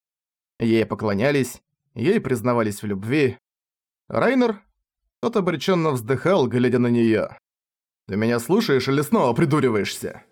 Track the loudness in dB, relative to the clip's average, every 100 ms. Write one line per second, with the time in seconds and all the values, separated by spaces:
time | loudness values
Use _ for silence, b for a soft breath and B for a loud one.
0 | _ _ _ _ _ -4 2 2 2 -2
1 | -2 0 2 0 -2 -6 _ _ _ -4
2 | 0 0 0 -2 0 0 -2 -4 -6 -6
3 | -2 0 0 -2 _ _ _ _ _ _
4 | -8 -2 0 2 0 -2 _ _ _ _
5 | _ _ -4 -2 -2 -2 0 0 0 -2
6 | -2 -2 2 2 2 2 2 2 2 2
7 | 2 2 -2 -8 _ _ _ _ _ _
8 | -8 -2 0 0 0 0 2 0 0 -2
9 | 0 2 2 2 2 2 2 0 -2 -6
10 | -10 -12 -20